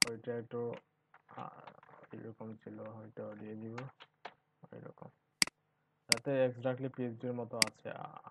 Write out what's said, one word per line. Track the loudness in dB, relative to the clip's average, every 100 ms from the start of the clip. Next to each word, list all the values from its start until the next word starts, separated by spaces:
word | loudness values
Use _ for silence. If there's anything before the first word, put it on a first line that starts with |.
| 4
ওইটা | 4 -2 -2
একটু, | -2 -2 -2 -4 -10 _ _ -20 -14
আহ, | -10 -10 -10 -16 -16 -20 -20 -12
এরকম | -8 -8 -8 -8 -8
ছিল, | -10 -8
হয়তো | -8 -8 -10 -6 -6
দিয়ে | -6 -8
দিব | -6 -6 -6 -8 -12 -20 _ -16 -16 _ _ -16
এরকম, | -12 -12 -12 -14 -16 _ _ 2 2 _ _ _ _ 2
যাতে | 2 6 6 6
exactly | 6 2 2 -2 0
পিএইচডির | 0 0 -2
মতো | 0 -2 4
আছে, | 4 4 -6
আ-, | -4 -6 -8 -10